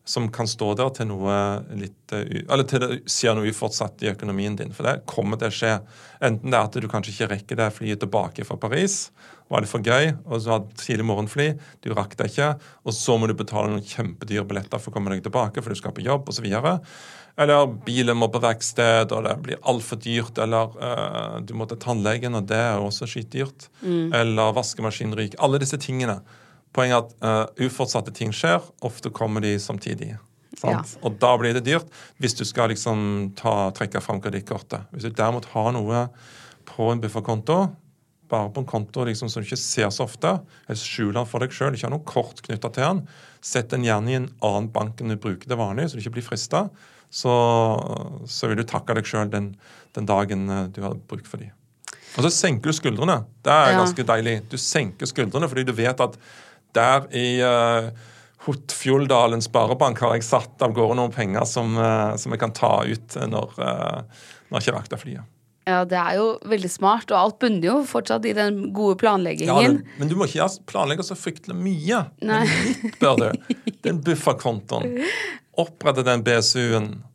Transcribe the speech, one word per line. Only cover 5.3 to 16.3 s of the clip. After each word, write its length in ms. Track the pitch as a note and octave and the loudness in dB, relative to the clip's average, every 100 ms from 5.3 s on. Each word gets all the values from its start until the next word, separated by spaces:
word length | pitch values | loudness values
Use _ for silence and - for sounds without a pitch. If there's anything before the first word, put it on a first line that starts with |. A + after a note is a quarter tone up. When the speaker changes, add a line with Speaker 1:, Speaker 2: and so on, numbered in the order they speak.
| A2 | -2
Speaker 1:
til 120 | A2+ | -4
å 40 | |
skje. 200 | G#2 A2+ G#2+ G2+ - - - | -2 0 0 -4 -20 -20 -2
Enten 280 | C3 A2+ C3 | 0 0 0
det 80 | B2 | 2
er 80 | G#2+ | 2
at 120 | B2+ | -2
du 100 | G#2+ | -4
kanskje 240 | G#2+ G2+ | -4 -4
ikke 160 | G2 A2 | -4 -4
rekker 280 | G2+ - A2+ | -4 -4 -2
det 80 | G#2+ | -2
flyet 280 | - A2 G#2 | -2 -6 -4
tilbake 440 | F#2+ G#2+ F#2 - A2+ | 0 0 -2 -6 -8
fra 120 | - | -6
Paris, 500 | A2 C#3 F#3+ - - _ - - _ | -2 0 0 -2 -8 _ -20 -20 _
var 80 | - | -2
det 80 | - | 0
for 160 | A2+ | -2
gøy, 300 | G#2+ B2 D#3 D#3 | 2 4 4 0
og 140 | - A#2 | -4 -6
så 140 | A2 | 0
hadde 200 | A2 G#2 - | -2 -2 -12
tidlig 240 | - A2+ | -4 -2
morgenfly, 420 | A2+ G2+ G#2+ C#3+ D3+ D3 - - | 0 0 -2 0 0 -2 -10 -12
du 60 | A#2+ | -4
rakk 220 | G#2 G2+ - | -4 -4 -8
det 140 | G#2+ | -8
ikke, 160 | - D3 C#3+ - - - | -2 0 -2 -8 -10 -6
og 60 | A2 | -4
så 220 | - A#2 | 2 4
må 80 | A2 | 4
du 60 | A2 | 0
betale 320 | G2+ G#2+ G#2 | -2 -2 -2
noen 160 | G#2 | -2
kjempedyre 640 | G2+ - A#2 - G#2 G#2 G2+ | -6 -6 -6 -6 -6 -4 -4
billetter 320 | G2+ F#2+ G#2+ | -6 -6 -8
for 80 | G#2 | -6
å 40 | G#2 | -4
komme 160 | G2+ | -4
deg 100 | F#2+ F#2+ | -4 -2
tilbake, 340 | B2+ G#2+ A2+ | -2 -2 -4
for 100 | A2+ | -6
du 60 | G2+ | -8
skal 160 | - | -8
på 100 | - B2 | -6 -2
jobb, 180 | C#3 C#3 | -2 -4